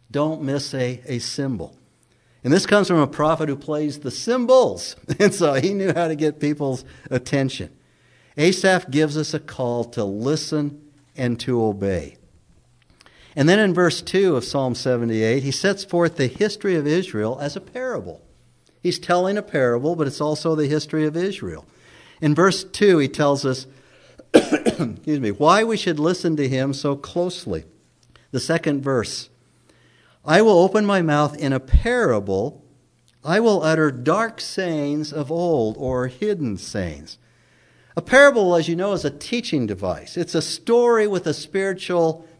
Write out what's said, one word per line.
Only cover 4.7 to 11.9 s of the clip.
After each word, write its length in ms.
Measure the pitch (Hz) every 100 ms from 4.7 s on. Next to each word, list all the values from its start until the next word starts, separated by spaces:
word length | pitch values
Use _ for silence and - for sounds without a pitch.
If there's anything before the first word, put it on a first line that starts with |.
| 90 - - -
<laughs> 120 | -
And 140 | 202
so 220 | 202 160 135
he 180 | 165
knew 180 | 196 196
how 160 | 160 170
to 80 | 151
get 240 | 151 151
people's 460 | 147 147 139 127 - - -
attention. 640 | 127 123 143 135 - - - _ _ _ _ _ -
Asaph 540 | 165 190 190 185 -
gives 260 | 139 156 151
us 160 | 147
a 60 | 151
call 440 | - - 123 120 117
to 180 | -
listen 760 | 101 104 127 156 - 156 147 143 - _ _ -
and 220 | 123 117
to 240 | - 120
obey. 540 | 110 98 98